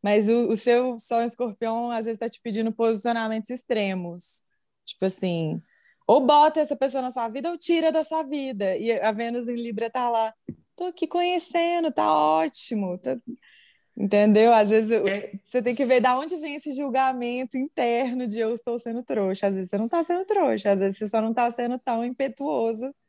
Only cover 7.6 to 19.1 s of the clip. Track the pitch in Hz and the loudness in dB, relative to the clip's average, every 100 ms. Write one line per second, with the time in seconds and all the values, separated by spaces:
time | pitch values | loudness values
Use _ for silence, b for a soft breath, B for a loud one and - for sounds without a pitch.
7.6 | - 330 320 311 311 320 277 294 269 208 | 0 2 4 2 0 -4 -4 -6 -6 -2
8.6 | 196 180 220 220 214 214 233 240 233 240 | -2 0 0 0 0 0 -4 -4 -4 -6
9.6 | 233 208 233 254 240 233 220 _ - - | -6 -4 -4 -2 0 0 0 _ -18 -18
10.6 | _ - 359 349 311 349 349 359 - 339 | _ -8 -8 -4 -4 0 0 -2 -2 -2
11.6 | 339 349 320 277 311 311 302 311 320 - | 0 0 0 0 2 4 4 4 0 -4
12.6 | - 214 190 180 254 254 - - b b | -6 -4 -4 -6 -6 -6 -8 -16 b b
13.6 | b b b - 196 208 214 208 226 226 | b b b -6 0 4 6 8 8 8
14.6 | 208 220 220 226 196 202 - 196 _ 247 | 6 4 4 2 2 -2 -8 -14 _ -2
15.6 | 233 240 254 254 247 254 311 339 302 285 | -2 0 4 4 4 2 -2 -8 -8 -8
16.6 | 302 262 285 247 262 254 240 247 262 262 | -8 -6 -2 0 0 0 -4 -4 -6 -6
17.6 | 277 - 240 240 254 247 247 214 220 233 | -6 -2 0 2 0 -2 -4 -2 -2 -4
18.6 | - 233 233 226 247 | -6 -6 -6 -8 -4